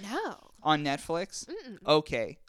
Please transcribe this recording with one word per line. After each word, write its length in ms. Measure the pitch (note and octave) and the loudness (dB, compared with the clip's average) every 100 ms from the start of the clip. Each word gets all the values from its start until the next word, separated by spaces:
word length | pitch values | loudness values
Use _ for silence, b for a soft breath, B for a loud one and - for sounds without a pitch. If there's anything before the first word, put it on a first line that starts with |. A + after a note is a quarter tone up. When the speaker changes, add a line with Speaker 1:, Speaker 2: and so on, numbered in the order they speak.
Speaker 1:
No. 340 | G3+ C#4+ A4+ - - - | -6 -4 -4 -8 -14 -4
Speaker 2:
On 200 | D3+ D3+ | 2 2
Netflix? 640 | D3 D3 - E3 F#3+ - - | 2 -2 -2 -2 -2 -8 -10
Speaker 1:
Mm-mm. 320 | F#4+ C#4+ G3+ B2+ | -10 -10 -8 4
Speaker 2:
Okay. 520 | D3+ D3+ B2+ A2 - | 4 4 -2 -2 -6